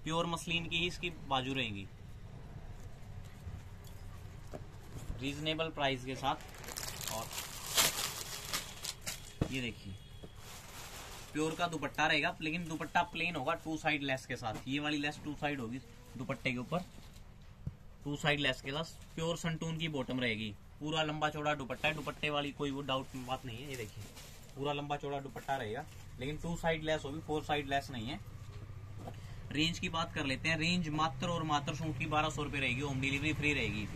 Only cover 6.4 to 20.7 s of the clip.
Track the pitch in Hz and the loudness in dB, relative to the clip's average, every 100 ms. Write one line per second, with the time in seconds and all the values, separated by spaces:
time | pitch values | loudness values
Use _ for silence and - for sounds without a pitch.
6.4 | - - - - - - - - - - | -2 -10 -6 -4 -4 -4 -2 -2 -4 -4
7.4 | - - - - - - - - - - | -6 -6 0 6 6 4 -2 -2 -6 -6
8.4 | - - - - - - - - - - | -2 -4 -4 -6 -6 -4 -4 -6 -8 -2
9.4 | - 131 120 - 98 95 - - - - | 0 0 -2 -4 -8 -10 -10 -12 -12 -12
10.4 | - - - - - - - - - 147 | -12 -12 -12 -12 -10 -10 -10 -10 -6 0
11.4 | 156 156 170 160 139 - 156 156 156 175 | 0 2 0 2 -2 4 6 8 6 2
12.4 | 156 165 165 160 160 175 175 170 165 165 | 0 0 -2 -2 4 4 4 2 0 2
13.4 | 131 170 - 156 160 147 139 131 - 123 | 2 2 0 2 4 4 4 0 0 -2
14.4 | 120 107 131 135 151 147 147 147 147 139 | -2 -2 0 0 2 2 0 -2 -6 0
15.4 | 147 143 113 127 - - - 117 123 135 | 0 0 -2 -4 -6 -16 -12 -8 -4 0
16.4 | 135 123 120 - 185 - - - - - | 0 0 0 0 -2 -10 -14 -14 -14 -14
17.4 | - - - - - - 143 143 156 147 | -16 -8 -8 -8 -14 -8 -4 2 6 6
18.4 | 139 127 135 143 160 - - - 165 165 | 6 2 0 -2 -2 -6 -10 -2 0 2
19.4 | 170 160 165 160 165 147 123 127 123 107 | 2 0 0 0 0 0 0 2 4 2
20.4 | 110 101 - | 0 -6 -12